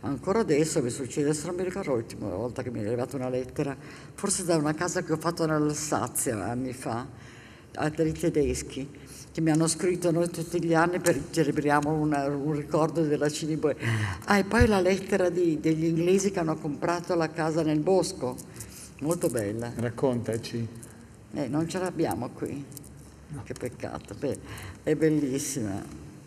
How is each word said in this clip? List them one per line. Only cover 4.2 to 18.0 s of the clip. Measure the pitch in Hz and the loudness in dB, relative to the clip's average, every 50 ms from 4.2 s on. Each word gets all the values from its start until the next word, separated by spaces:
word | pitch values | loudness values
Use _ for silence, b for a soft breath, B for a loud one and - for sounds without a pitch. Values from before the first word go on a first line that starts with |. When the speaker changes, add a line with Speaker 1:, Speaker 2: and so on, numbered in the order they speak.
| - - - - 185 | -2 -2 -2 -2 2
Speaker 1:
da | 165 170 | 2 2
una | 160 147 151 156 | 4 4 2 0
casa | 156 180 180 170 185 170 | 0 -2 -2 -2 -2 0
che | 151 160 | 0 -2
ho | |
fatto | 156 - 170 175 180 165 | 0 0 -2 0 2 0
nell'Alsazia | 156 156 151 151 151 147 147 - - 147 107 110 131 - - - 143 117 104 90 | 2 2 2 2 2 0 -2 -2 -2 0 0 0 -2 -2 -2 -2 0 -2 -2 -2
anni | 104 120 123 131 131 120 | -2 -2 -2 -4 -4 -6
fa, | - - 139 113 117 127 - B B B B B B B B B B B B - | -6 -4 -4 -4 -4 -4 -8 B B B B B B B B B B B B -6
a | - 147 151 | -2 -2 -2
dei | 151 - 160 156 151 | 2 2 0 0 0
tedeschi, | 156 - 165 143 151 139 127 127 - - - - 131 131 - B B B B B B B B | 0 0 2 4 4 2 2 0 -2 -6 -8 -8 -8 -10 -10 B B B B B B B B
che | - - | -4 0
mi | 160 160 | 2 4
hanno | 151 156 160 | 4 4 4
scritto: | 160 - - - 180 180 175 180 175 | 2 2 0 0 0 0 2 2 2
"Noi | 160 170 170 175 | 4 4 2 0
tutti | 170 170 160 - - 180 160 | -2 -6 -6 -2 -2 0 2
gli | 165 165 | 4 6
anni | 160 165 175 175 180 | 6 6 4 2 2
per, | 180 180 151 - - - | 4 4 2 2 0 -2
celebriamo | - 160 156 139 147 151 143 147 143 147 143 147 | 2 2 2 4 2 2 4 4 4 4 4 2
una, | 156 156 151 156 151 143 139 | 0 2 2 2 2 2 0
un | 139 143 143 139 151 156 | 0 -2 0 0 0 0
ricordo | 147 147 151 - 156 156 160 143 165 | -2 -2 0 2 4 4 4 4 2
della | 160 147 147 127 143 147 | 2 2 4 4 2 0
Ciniboe". | 147 - 160 151 156 147 139 147 - B B 117 113 110 107 101 90 B B | 0 0 -2 -2 -2 2 2 0 0 B B 0 0 2 0 -2 -4 B B
Ah, | - 208 | 2 4
e | 202 190 | 4 4
poi | 196 208 233 247 | 4 6 6 6
la | 233 208 190 | 6 6 4
lettera | 180 180 196 185 - - 208 185 180 180 | 4 4 2 2 0 0 2 2 2 2
di, | 165 180 175 170 156 143 | 4 4 2 2 2 2
degli | - 160 160 156 160 | 2 2 2 4 2
inglesi | 170 165 165 170 175 190 196 - 202 | 2 2 4 4 6 4 4 4 2
che | 190 180 | 0 0
hanno | 170 156 156 | 0 0 -2
comprato | 156 - 156 139 - - 165 170 175 170 - 185 | -2 -2 -4 -4 -2 0 0 0 0 0 0 2
la | 170 160 156 | 2 2 0
casa | 156 - 156 160 156 165 160 | 0 0 0 2 2 2 2
nel | 156 151 151 | 4 2 4
bosco, | 147 175 190 185 | 4 4 4 4